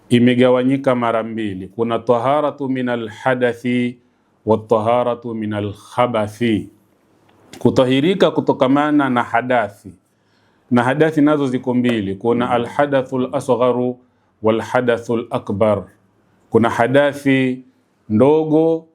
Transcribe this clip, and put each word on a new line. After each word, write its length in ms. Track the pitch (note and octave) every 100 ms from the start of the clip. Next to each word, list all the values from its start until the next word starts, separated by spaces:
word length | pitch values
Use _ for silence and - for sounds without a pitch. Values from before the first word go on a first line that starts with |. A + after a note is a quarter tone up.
| -
imegawanyika 840 | A#2+ A#2+ B2 B2+ B2+ B2+ C#3 C3+
mara 280 | B2 A#2 A2+
mbili. 460 | A2 A2+ G#2+ F#2+ F#2+
Kuna 300 | - A#2 A2+
taharatu 680 | A2 A#2+ B2 D3 D3 C3+ C3+
min 200 | C3 B2
alhadathi 1120 | A#2+ A2+ G2+ C3 B2+ B2 A#2 B2 B2 B2 B2 _ _ _ _ G#2
wa 120 | G#2+
taharatu 760 | A2 A2+ G#2+ B2 A#2+ A#2 B2
min 180 | A2+ G#2+
alkhabathi, 1160 | G#2+ G2+ G2+ - - B2 A#2 G#2 G#2 A#2 G#2 - - _ _ _ _ _ _ _ -
kutahirika 720 | A#2+ A#2+ B2+ C3 D#3 F#3+ E3+
kutokamana 800 | D3+ C#3 C3 C3 C#3 D3+ D3 C3+
na 120 | B2
hadathi. 680 | A#2 A#2 B2 B2+ G#2 G2+ G2 E2+ _ _ _ _ _ _ _
Na 120 | A#2+
hadathi 380 | A#2+ C#3 D#3+ D#3
nazo 260 | D3 D3+ C#3
ziko 280 | B2 C3
mbili, 400 | B2 B2 A2+ F#2+
kuna 360 | F#2+ A#2 A#2+ B2
alhadathul 800 | B2 A#2 - D3 C3+ C3 C3 B2+
asgharu 680 | C#3 C3+ A#2 B2+ B2 B2 B2 _ _ _ _
wal 180 | G#2+ A2+
hadathul 640 | A2 B2+ B2 A2+ - A#2 A2+
akbar, 540 | B2+ - G2 G#2+ G2+ F2+ _ _ _ _ _ _
kuna 200 | A2+ A#2
hadathi 960 | - A#2+ C3+ C#3+ C#3 C#3 C3+ C3 B2+ - _ _ _ -
ndogo 800 | G#2+ C3 D#3 D#3 D3+ D#3+ E3 E3